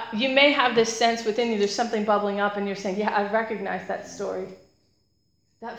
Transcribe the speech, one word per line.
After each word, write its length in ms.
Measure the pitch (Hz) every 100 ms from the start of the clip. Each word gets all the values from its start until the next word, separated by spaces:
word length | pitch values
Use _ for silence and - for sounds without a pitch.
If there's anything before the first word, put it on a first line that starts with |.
| -
you 160 | 214 262
may 240 | 262 285
have 220 | 277 247
this 200 | 233 226
sense 300 | - 233 226
within 260 | 220 214 233
you, 80 | 214
there's 160 | 202
something 300 | - 226 214
bubbling 360 | 208 208 202 202
up 160 | 202 202
and 100 | 202
you're 100 | 190
saying, 220 | 208 190
"Yeah, 120 | 214
I 220 | 220 202
recognize 560 | 220 226 208 196 185 -
that 180 | 185 -
story." 400 | - 190 185 185 190 _ _ _ _ _ _ _ _ _ _
That 180 | 226